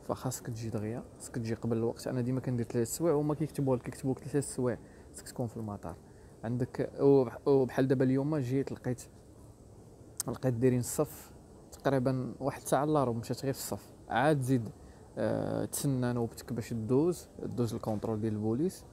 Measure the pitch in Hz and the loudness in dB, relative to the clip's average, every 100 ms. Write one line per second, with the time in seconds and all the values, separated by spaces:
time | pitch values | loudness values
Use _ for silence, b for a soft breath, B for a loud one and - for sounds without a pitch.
0 | - 123 131 120 - 113 113 107 107 120 | -4 -4 -4 -6 -8 -8 -4 -4 -4 -6
1 | - - - 127 113 113 117 117 117 - | -10 -16 -10 -6 -4 -2 0 0 0 -2
2 | - 127 123 131 120 123 113 120 117 - | -4 -2 0 -2 -2 -2 0 0 0 0
3 | 165 147 151 147 156 - 139 123 - - | 2 2 2 0 -2 0 2 2 0 -4
4 | 131 127 135 143 135 - 123 110 B B | -2 -2 0 0 0 0 0 0 B B
5 | B - - - 120 117 110 101 87 82 | B -16 -14 -6 -6 -4 -8 -8 -8 -12
6 | - B B B 113 120 127 - 131 - | -16 B B B -4 -2 -2 -2 -4 4
7 | 139 139 120 - - 139 123 - 135 131 | 8 8 6 0 4 4 4 2 4 4
8 | 131 131 139 156 123 135 131 117 - 123 | 4 4 2 0 0 0 -2 -4 -4 -4
9 | - - - - - - - - - - | -6 -20 -20 -20 -20 -20 -20 -20 -20 -20
10 | - - - 117 131 117 127 123 117 - | -20 -10 -8 -2 0 4 4 4 0 -2
11 | 151 - - - - - - - 139 135 | -4 -4 -18 -20 -20 -20 -18 -4 2 2
12 | 127 131 123 104 131 - - 139 147 151 | 2 0 -2 -4 -4 -4 0 2 4 2
13 | 127 117 110 123 135 131 - - - - | 2 0 -4 -4 -2 -4 -4 -8 -8 -20
14 | - 107 139 151 127 131 107 - B B | -2 2 4 4 4 2 0 -10 B B
15 | B - 110 110 104 110 107 - 147 131 | B -2 0 0 0 -2 -2 -2 0 0
16 | 123 123 117 - - 117 110 120 107 127 | 0 0 -2 -4 -8 -6 -4 -4 2 4
17 | 165 170 - - - 107 120 113 - 107 | 4 0 -8 -10 -8 -2 -2 0 -2 -2
18 | 107 110 110 107 107 120 175 - - | -2 -2 -2 0 0 2 0 -2 -18